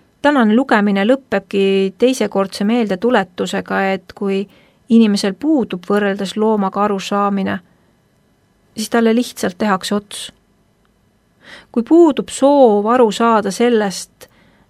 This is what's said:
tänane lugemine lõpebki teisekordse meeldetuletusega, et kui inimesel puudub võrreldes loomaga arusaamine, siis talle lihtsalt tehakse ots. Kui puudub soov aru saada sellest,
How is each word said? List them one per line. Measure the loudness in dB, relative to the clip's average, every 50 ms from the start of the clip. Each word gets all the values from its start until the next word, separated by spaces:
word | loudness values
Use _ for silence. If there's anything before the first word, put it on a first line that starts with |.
| _ _ _ _
tänane | 0 0 2 2 2 2 2
lugemine | 2 2 2 0 0 0 0 0 0 0
lõpebki | 0 0 0 -2 -4 -6 -6 -4 -4 -2 -2 0 0 0 0 -2 -2 -2 0
teisekordse | 0 0 0 0 -4 -4 -2 -4 -4 -4 -4 -4 -2
meeldetuletusega, | 0 0 0 0 -2 -2 -2 -2 0 0 0 -2 -2 _ -8 -6 -6 -6 -6 -6 -4 -4 -2 -2 -2
et | -2 -4 -6 -12 -12
kui | -8 -6 -4 -4 -4 -6 -8 _ _ _ _ _ _ _ 2
inimesel | 2 4 4 4 2 0 -2 -4 -4
puudub | -4 -2 0 0 0 -2 -4 -8 -10 -6 -4
võrreldes | -2 -2 -2 -2 -4 -4 -6 -8 -4
loomaga | -2 0 0 0 0 -2 -2 -2 -2 -2
arusaamine, | -2 -2 -4 -6 -4 -4 -2 -2 -2 -2 -2 -4 -4 -6 -8 -10 _ _ _ _ _ _ _ _ _ _ _ _ _ _ _ _ _ _ _ _ _ _
siis | -12 -6 -4
talle | -2 0 2 2 2
lihtsalt | 0 -2 -4 -6 -8 -8 -6 -6 -4
tehakse | -2 -2 -2 -2 -4 -4 -4
ots. | -4 -6 -8 -14 -16 -16 -16 -18 _ _ _ _ _ _ _ _ _ _ _ _ _ _ _ _ _ _ _ _ _ _ -20 -20 -20 -18 _
Kui | -4 -4
puudub | 0 4 6 6 6 6 4 0 -4 -8
soov | -2 0 2 4 6 6 6 6 4 4 2
aru | 2 2 2 2 2
saada | 2 0 0 2 2 0 0 -2
sellest, | -2 -2 0 0 2 0 0 -2 -6 -8 -12 -16 _ _ -20 -20 _ _ _ _ _ _ _